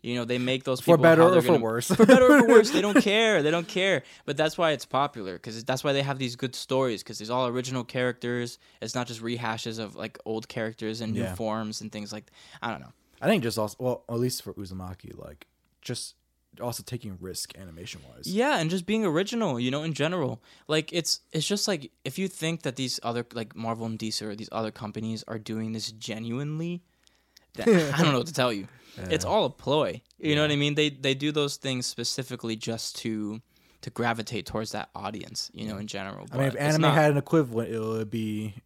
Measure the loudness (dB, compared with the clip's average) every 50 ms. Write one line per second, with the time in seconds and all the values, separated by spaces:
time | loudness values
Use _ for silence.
0 | -6 -4 -4 -4 -2 -2 -2 -2 0 -2 -2 -2 -2 -2 -4 -2 6 6 6 8
1 | 10 8 10 10 10 10 8 6 6 6 4 4 4 0 -2 -2 0 0 6 8
2 | 10 10 12 10 12 10 10 10 10 10 10 10 10 10 4 2 2 4 4 4
3 | 4 6 4 4 4 4 4 4 4 2 2 0 -2 -2 -2 -2 0 2 0 0
4 | -2 -8 -20 -16 _ -8 -2 0 0 -2 0 2 2 2 2 0 -4 -2 0 0
5 | 0 0 -2 -8 -8 -8 -8 -10 -10 -12 -12 -10 -4 -4 -4 -2 0 0 0 0
6 | 0 -2 -4 -4 -4 -6 -4 -4 -6 -6 -6 -8 -6 -2 0 0 2 0 -2 -4
7 | -8 -12 -12 -12 -8 -4 -2 -2 -2 0 -2 -4 -6 -4 -6 -6 -8 -6 -4 -2
8 | -2 -2 -2 _ -6 -6 -4 -4 -6 -8 -10 -14 _ _ _ _ -12 -8 -6 -6
9 | -6 -6 -8 -10 -8 -6 -6 -4 -4 -6 -6 -6 -6 -8 -8 -8 -10 -12 -10 -10
10 | -12 -12 -12 -14 -10 -6 -6 -6 -8 -8 -8 -8 -8 -8 -8 _ -8 -8 -6 -6
11 | -6 -6 -4 -4 -4 -6 -6 -6 -4 -4 -4 -4 -4 -6 -8 -10 -12 -10 -10 -12
12 | -12 -10 -12 -14 -14 _ _ -20 -20 -20 -18 -10 -8 -8 -8 -8 -12 -18 -20 _
13 | _ _ _ _ 0 0 0 2 0 -2 -2 -2 -4 -4 -4 _ -2 -2 -2 -4
14 | _ -6 -4 -2 -2 -2 -2 -4 -10 -12 -12 -12 -12 -12 -10 -12 -12 -12 -14 -16
15 | -16 -20 -18 -16 -16 -18 -18 -20 -20 _ _ _ _ _ _ _ _ -10 -8 -8
16 | -8 -14 -16 _ _ _ _ _ _ _ _ -8 -8 -8 -8 -8 -10 -10 -12 -10
17 | -10 -12 -12 -12 -12 -12 -10 -10 -10 -12 -14 -18 -18 -18 -16 -16 -14 -14 -14 -16
18 | -18 -20 -20 -14 -10 -6 -2 0 0 2 2 0 0 0 -2 -2 -2 -2 -2 0
19 | 2 2 2 0 0 0 -2 -2 0 0 0 0 0 0 -2 -2 -4 -4 -2 -2
20 | -2 -2 0 -2 -2 -4 -4 -8 _ _ -20 -20 _ -2 -2 -2 0 -2 -4 -4
21 | -2 -2 -4 -4 _ _ -4 -4 -2 -2 -2 -2 0 -2 -2 -4 -4 -12 _ _
22 | _ -10 -6 -4 -4 -4 -4 -4 -4 -4 -4 -2 -4 -6 -4 -2 -4 -4 -4 -4
23 | -4 -2 -2 -2 -4 _ -8 -10 -10 -8 -8 -6 -4 -4 -4 -4 -4 -6 -6 -4
24 | -6 -6 -6 -6 -8 -8 -10 -10 -12 -8 -4 -4 -4 -4 -6 -8 -10 -10 -8 -6
25 | -6 -6 -6 -8 -8 -10 -10 -10 -8 -6 -6 -6 -4 -6 -6 -6 -8 -10 -12 -12
26 | -10 -10 -8 -8 -6 -6 -6 -6 -6 -6 -6 -6 -6 -6 -8 -8 _ _ _ _
27 | _ _ _ _ _ _ _ -20 _ _ _ -2 4 4 6 6 4 2 2 2
28 | 4 4 4 2 0 -2 -2 0 0 0 0 -2 -6 -10 -16 -20 _ -20 -16 -12
29 | -4 -2 -2 -2 0 0 2 2 2 0 -2 _ -2 0 2 2 2 0 -2 -8
30 | _ _ _ _ -2 0 2 2 2 2 2 2 2 0 2 2 2 0 0 -2
31 | 0 0 0 0 0 -2 0 0 0 -2 -2 -6 -6 -4 -4 -2 -4 -6 -6 -6
32 | -6 -4 -4 -4 -6 -8 -8 -8 -4 -6 -6 -4 -4 -6 -6 -6 -6 -8 -10 -6
33 | -6 -4 -4 -4 -4 -6 -8 -10 -12 _ _ _ _ _ _ _ -16 -14 -6 -2
34 | -2 0 0 -2 -6 -6 -6 -8 -8 -6 -6 -6 -6 -6 -8 -10 -10 -10 _ -10
35 | -10 -8 -8 -8 -12 -10 -10 -10 -10 -10 _ -12 -10 -10 -8 -10 -10 -10 -10 -10
36 | -8 -10 -10 -12 -14 -8 -4 -2 -2 -2 0 0 0 2 2 4 4 4 4 6
37 | 4 4 4 2 0 2 2 2 2 2 0 -4 -4 -4 -4 -4 -4 -4 -4 -4
38 | -4 -4 -4 -4 -4 -4 -4 -4 -6 -8 -10 -12 _